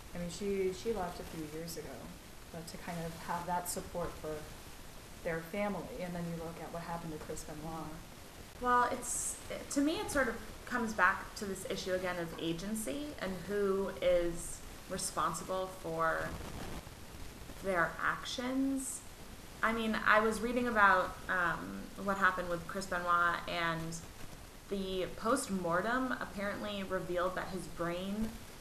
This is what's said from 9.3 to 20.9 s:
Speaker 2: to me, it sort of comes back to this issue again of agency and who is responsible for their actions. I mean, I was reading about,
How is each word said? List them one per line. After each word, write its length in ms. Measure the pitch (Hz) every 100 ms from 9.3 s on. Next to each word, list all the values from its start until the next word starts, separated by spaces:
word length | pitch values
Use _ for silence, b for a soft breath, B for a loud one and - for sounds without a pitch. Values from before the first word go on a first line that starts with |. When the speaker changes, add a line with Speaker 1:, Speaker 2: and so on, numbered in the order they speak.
| - - - -
Speaker 2:
to 100 | 277
me, 180 | 285 381
it 120 | 427
sort 160 | - 247
of 80 | 220 - - -
comes 260 | 247 226
back 400 | 220 185 190 - -
to 100 | 202
this 200 | 190 -
issue 240 | 190 190
again 240 | 185 185 175
of 80 | 170 -
agency 680 | 165 165 196 220 240 285 294 294
and 140 | 190 185 -
who 440 | 208 202 190 190 -
is 580 | 180 175 175 170 - - - - -
responsible 800 | 185 - - 156 165 165 185 185 190
for 480 | 165 160 160 160 160 165 - - - - - - - - - - - -
their 280 | 190 180 165 -
actions. 1000 | 151 160 - - 247 262 269 269 262 - - - - - - -
I 120 | 214
mean, 240 | 226 226 220 -
I 140 | 214
was 200 | 220 214
reading 280 | 233 247 240
about, 500 | 214 202